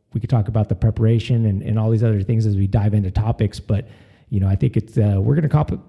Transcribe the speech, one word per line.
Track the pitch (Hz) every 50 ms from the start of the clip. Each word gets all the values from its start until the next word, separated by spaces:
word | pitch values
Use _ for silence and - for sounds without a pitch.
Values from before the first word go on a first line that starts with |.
| _ _ -
we | -
could | - -
talk | - 117 104 -
about | 110 110 104 -
the | -
preparation | 92 - 110 107 - 117 110 113 117 107 - 127 117 113
and, | 110 98 95
and | - - 107 110
all | 110 113
these | 113 110 117
other | 117 110 101 95
things | - 117 113 110 110
as | 101
we | 95 98
dive | 95 98 113 101 107 104
into | 107 101 95
topics. | 92 - 107 110 117 - 110 98 - -
But, | - - 113 98 - - - - - - - _ _ -
you | - 101
know, | 95 95
I | 98
think | 95 - 120 - 110
it's, | - - - -
uh, | 107 104 101 98
we're | 98 113 139
gonna | 151 160 147
comp-, | - 151 151 - - 185 -